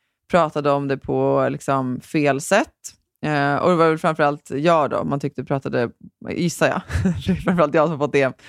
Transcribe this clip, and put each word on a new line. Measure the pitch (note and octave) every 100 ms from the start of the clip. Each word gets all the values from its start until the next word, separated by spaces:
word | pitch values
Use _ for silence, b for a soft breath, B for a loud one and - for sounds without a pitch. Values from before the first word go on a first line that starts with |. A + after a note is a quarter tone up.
| _ _ -
pratade | F3+ D3+ D3+ C#3+
om | C#3+ C#3
det | C3+
på, | - C3 C3+ C#3 B2+
liksom, | C#3 - C3+ B2+ B2+
fel | - C#3 C#3+ C3+
sätt. | - G3 D4+ _ - - _ _ D#3
Eh, | D3 C#3+ C#3+
och | F3
det | F3
var | D#3+
väl | D#3+
framförallt | F3 D#3+ D3 D3 -
jag | C#3 D#3+ E3 C3
då, | -
man | - C#3
tyckte | C#3 -
pratade, | - C#3 C3+ C3 A#2 - - - -
gissar | - E3+ - D3
jag. | F3 - -
<laughs> | F#3+ E3 -
Det |
är | F3
framförallt | - F3 D3+
jag | D#3+ D#3
som | D3
fått | D3
det. | C#3+ C3 -